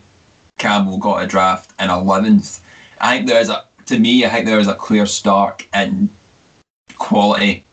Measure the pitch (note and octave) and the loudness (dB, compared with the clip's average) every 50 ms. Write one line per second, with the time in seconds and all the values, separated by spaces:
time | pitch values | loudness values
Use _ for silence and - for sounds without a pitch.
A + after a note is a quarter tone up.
0 | - _ _ _ _ _ _ _ _ _ _ - - A2 G#2 G2+ G2 F#2+ F#2 F#2+ | -10 _ _ _ _ _ _ _ _ _ _ -6 -4 -2 0 0 0 -2 -2 -2
1 | G2 G#2+ F#2+ E2+ - G2 G2 F#2+ F#2+ F#2 F#2 F2+ - - _ - F#2+ F#2 F2+ F2+ | -2 -2 -2 -2 -2 -2 0 0 2 0 0 -2 -6 -12 _ -6 -4 -2 -2 0
2 | F#2 G2 F#2+ F#2+ G#2+ A2 G#2+ G2 - - - - - - - - - - - - | 0 0 0 2 2 4 4 2 2 0 -12 -20 -20 -20 -20 -20 -20 -20 -10 -4
3 | - A2+ B2 - G#3 B3+ - - - - - - - _ _ _ - - B2 A2+ | -2 -2 -2 0 0 2 2 2 2 0 -2 -6 -8 _ _ _ -8 -2 0 2
4 | A2 A#2 B2 B2+ A#2+ A2 A2+ A#2 G2 A2 A2 G#2+ G#2 G2 G2 - - - A2+ G#2+ | 2 4 4 4 2 2 0 -2 -2 0 2 2 2 0 -2 -4 -4 0 0 2
5 | G#2 G2+ - - - G#2 G2 G2 G2+ G2+ - - - - - G2+ G2 G2+ G2 F#2+ | 2 0 -2 -2 0 0 2 2 0 0 -4 -8 -12 -8 -4 -4 -4 -2 -2 -2
6 | G2+ - - - _ _ _ _ _ _ _ _ _ _ _ _ _ - - - | -2 -2 -4 -6 _ _ _ _ _ _ _ _ _ _ _ _ _ -18 -12 -10
7 | - - - G#2+ G2+ G2+ G#2 G2 - - - - - _ | -6 -2 0 0 2 2 0 0 0 -2 -2 -4 -8 _